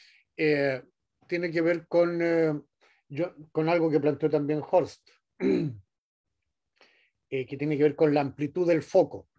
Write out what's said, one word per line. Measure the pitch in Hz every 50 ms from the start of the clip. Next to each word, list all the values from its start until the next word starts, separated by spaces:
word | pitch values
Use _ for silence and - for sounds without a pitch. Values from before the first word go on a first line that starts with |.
| - - _ _ _ _ _
Eh, | - 160 151 151 143 139 139 131 127 - _ _ _ _ _ _ _ _ -
tiene | 180 175 175 175
que | 156 170
ver | 160 165 175 165 165 -
con, | - 170 175 175 175 170
eh, | 170 170 170 165 165 156 151 147 - _ _ _ _ _ _ _ _ _
yo, | 139 135 175 180 - - - -
con | - 156 156 160
algo | 175 175 165 165
que | 147 156
planteó | 143 147 143 127 156 151
también | 151 151 147 143 151 151 - -
Horst, | - 180 139 107 - - _ _ _ _ _
<clears throat> | _ _ -
eh, | 190 196 156 156 165 143 113 101 - _ _ _ _ _ _ _ _ _ _ _ _ _ _ _ _ _ _ _ - _ _ _ _ _ _ _ _ _ 135 131 131
que | - 143
tiene | 135 143 151 151 135
que | 147
ver | 151 139
con | - 165 151 143
la | 147
amplitud | 139 139 - - 151 143 - 180 180 165
del | 170 156
foco, | 147 - - 190 160 - - 98 - _ _